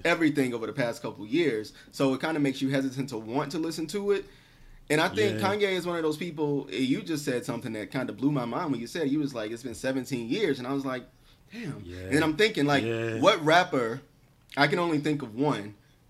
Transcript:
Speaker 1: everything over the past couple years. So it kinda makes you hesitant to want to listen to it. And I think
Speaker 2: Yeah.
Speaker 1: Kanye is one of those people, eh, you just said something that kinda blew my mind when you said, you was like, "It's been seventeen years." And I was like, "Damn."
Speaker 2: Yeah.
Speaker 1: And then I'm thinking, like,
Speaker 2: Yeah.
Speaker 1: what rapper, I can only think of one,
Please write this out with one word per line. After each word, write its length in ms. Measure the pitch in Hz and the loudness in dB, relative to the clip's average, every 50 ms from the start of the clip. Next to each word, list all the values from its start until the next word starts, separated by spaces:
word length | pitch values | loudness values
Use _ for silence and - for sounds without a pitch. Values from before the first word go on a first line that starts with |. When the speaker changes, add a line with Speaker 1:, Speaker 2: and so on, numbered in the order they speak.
| - | 0
Speaker 1:
everything 500 | 165 175 165 165 151 147 143 131 127 117 | 2 2 4 4 4 4 4 2 2 0
over 100 | 117 113 | -2 -4
the 80 | 107 | -4
past 300 | 107 143 123 117 113 - | -2 0 -2 -2 -2 -4
couple 240 | - 113 104 - 104 | -6 -8 -8 -10 -6
years. 460 | 107 123 165 170 139 113 107 107 - - - - - | -2 0 2 2 2 0 -2 -4 -8 -12 -20 -20 -10
So 240 | - - 143 135 131 | -2 0 2 2 2
it 60 | 123 | 2
kinda 180 | - 156 160 151 | 0 -2 0 2
makes 240 | 143 139 131 - | 0 0 0 0
you 60 | 135 135 | -2 0
hesitant 400 | 143 135 135 135 123 135 127 113 | 0 0 0 -2 -2 -4 -6 -6
to 100 | 120 110 | -6 -8
want 320 | 113 107 117 143 151 139 | -6 -4 -2 -2 -2 -2
to 80 | 139 156 | -4 -4
listen 300 | 160 165 156 160 160 151 | -4 -4 -4 -6 -6 -4
to 240 | - 202 202 202 | -4 -2 0 0
it. 140 | 202 190 - - - - - _ - - - - - - - - | 0 0 -2 -8 -16 -20 -20 _ -20 -20 -20 -20 -20 -10 -4 0
And 100 | 143 156 | 2 2
I 80 | 165 185 | 2 2
think 320 | 185 202 214 202 - 110 | 2 2 2 2 2 2
Speaker 2:
Yeah. 80 | 196 190 | 0 0
Speaker 1:
Kanye 240 | 202 214 202 196 | 2 2 2 2
is 140 | 190 180 160 | 2 0 -2
one 100 | 175 170 | -2 -2
of 80 | 170 160 | 0 0
those 120 | 156 151 | 0 0
people, 520 | 151 185 175 151 151 151 147 143 139 - - | -2 -4 -6 -4 -2 0 0 0 0 -2 -2
eh, 40 | - | -2
you 260 | 113 131 123 147 208 | 0 2 2 2 0
just 220 | 202 170 160 147 151 | 0 -2 -4 -2 -2
said 200 | 139 127 120 - | -2 -2 -2 -2
something 280 | - 117 113 110 123 | -4 -6 -6 -6 -6
that 180 | 110 107 101 - | -6 -6 -6 -4
kinda 220 | - 135 123 113 | -4 -4 -4 -4
blew 180 | 110 101 123 147 | -4 0 0 2
my 140 | 151 135 120 | 2 0 -2
mind 260 | 117 120 151 180 156 | -2 -2 -2 -2 -2
when 100 | 131 113 | -2 -2
you 60 | 117 | -4
said, 240 | 117 - 180 156 135 | -6 -4 -2 0 0
you 80 | 139 156 | 0 0
was 160 | 147 135 120 | 0 -2 -4
like, 160 | 117 107 107 | -4 -6 -6
"It's 140 | 117 117 123 | -6 -8 -8
been 100 | 123 110 | -10 -8
seventeen 540 | - - 131 135 135 123 - 135 120 117 113 | -4 -2 -2 -2 -2 -2 -4 -4 -4 -2 -2
years." 300 | 143 208 214 165 139 127 | 0 2 2 0 0 0
And 100 | 123 123 | -2 -4
I 40 | |
was 120 | 139 139 135 | -4 -2 -2
like, 180 | 139 127 127 123 - _ _ - - - _ _ - | -4 -6 -6 -8 -12 _ _ -20 -20 -20 _ _ -18
"Damn." 300 | - 233 233 151 110 104 95 | -14 -10 -10 -10 -10 -10 -12
Speaker 2:
Yeah. 120 | 87 90 | -12 -12
Speaker 1:
And 180 | 92 92 95 131 | -10 -4 0 2
then 80 | 151 | 2
I'm 140 | 165 156 156 | 4 4 4
thinking, 280 | 147 214 220 220 - 143 | 4 2 2 4 2 2
like, 200 | 147 143 135 107 | 4 4 4 2
Speaker 2:
Yeah. 340 | 113 117 113 113 113 110 113 | 0 -2 -2 -2 -2 0 4
Speaker 1:
what 260 | 139 190 220 175 151 | 6 6 6 6 6
rapper, 580 | 156 160 175 180 - 151 135 120 110 120 139 - - _ _ _ _ _ _ _ - - | 6 6 6 6 4 0 0 0 -2 -4 -6 -10 -16 _ _ _ _ _ _ _ -6 0
I 120 | 131 143 151 | 2 2 4
can 100 | 196 180 | 4 2
only 200 | 175 170 156 143 | 2 2 2 0
think 240 | 143 156 151 147 | 2 0 0 -2
of 120 | 127 113 104 | -4 -6 -2
one, 400 | 117 143 151 123 107 101 104 110 - _ _ _ _ _ | 0 0 2 0 0 -4 -8 -12 -18 _ _ _ _ _